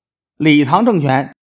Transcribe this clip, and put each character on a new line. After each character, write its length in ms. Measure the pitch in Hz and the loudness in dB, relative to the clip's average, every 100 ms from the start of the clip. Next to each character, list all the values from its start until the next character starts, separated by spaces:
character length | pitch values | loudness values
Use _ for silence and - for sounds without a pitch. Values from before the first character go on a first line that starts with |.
| _ _ _ - | _ _ _ -4
李 300 | 156 147 139 | 0 2 2
唐 200 | 175 233 | 0 0
政 140 | 196 | 0
权 340 | 139 131 139 - _ | 0 -2 -4 -12 _